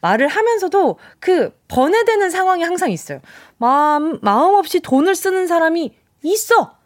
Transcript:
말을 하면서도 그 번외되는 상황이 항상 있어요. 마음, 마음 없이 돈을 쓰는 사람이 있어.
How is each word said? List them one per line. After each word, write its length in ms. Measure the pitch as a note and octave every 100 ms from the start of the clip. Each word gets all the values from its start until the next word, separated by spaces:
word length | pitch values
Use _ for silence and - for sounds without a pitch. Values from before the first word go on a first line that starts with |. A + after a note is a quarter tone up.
말을 260 | E3 G#3+ C#4
하면서도 680 | D#4+ A4+ A4+ F#4 G4 E4 E3+ - _
그 320 | - F4+ G#3+ _ _
번외되는 600 | - C4+ G#4+ A4+ A4 F#4+
상황이 340 | F4 F#4 F#4
항상 280 | E4 F4+ E4+
있어요. 280 | E3+ - C#3 - - - _
마음, 600 | A#3 C4+ D4+ D4 D#4 D4
마음 340 | G#3 G#3 E4 G4+
없이 240 | D#4 F4+
돈을 340 | - C4 E4 G4
쓰는 300 | F#4+ F#4+ F#4
사람이 440 | E4+ D#4+ E4 D4+ _ _ _
있어. 540 | D4+ G#4 - A#4 C4+ _